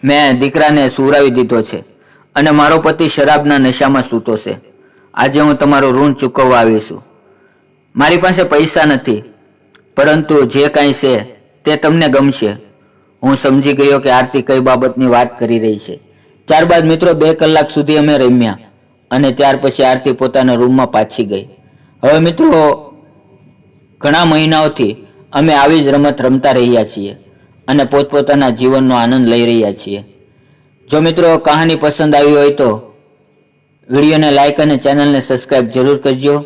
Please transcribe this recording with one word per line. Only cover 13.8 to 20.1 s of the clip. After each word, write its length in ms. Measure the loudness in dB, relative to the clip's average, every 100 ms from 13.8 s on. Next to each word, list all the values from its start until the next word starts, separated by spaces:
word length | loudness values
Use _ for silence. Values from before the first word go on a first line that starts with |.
| 2 2
કે 120 | 2
આરતી 320 | 0 0 -4
કઈ 180 | -2 0
બાબતની 460 | 0 0 -2 -2 0
વાત 320 | 2 0 -4
કરી 200 | -4 -2
રહી 200 | -2 -4
છે. 220 | -8 -18 _ _ _ _ -2
ત્યારબાદ 360 | 0 2 2
મિત્રો 280 | 2 0 0
બે 220 | 2 0
કલાક 360 | 0 0 0 -2
સુધી 260 | -4 -2 0
અમે 220 | 2 2
રમ્યા 400 | 2 2 0 -4 -16 _ _ _ _
અને 220 | -2 -2
ત્યાર 260 | 0 0 0
પછી 200 | -2 0
આરતી 300 | 0 0 -2